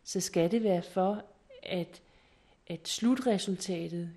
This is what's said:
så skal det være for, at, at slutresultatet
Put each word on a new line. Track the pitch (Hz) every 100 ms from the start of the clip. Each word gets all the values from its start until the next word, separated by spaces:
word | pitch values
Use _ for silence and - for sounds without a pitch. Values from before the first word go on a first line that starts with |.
| -
så | 190
skal | 175 175 170
det | 233
være | 220 175
for, | 170 - 185 214 - - - -
at, | - 180 170 - - _ _ _ _ _ -
at | 170 -
slutresultatet | - 226 262 254 202 - 185 - 175 170 170 170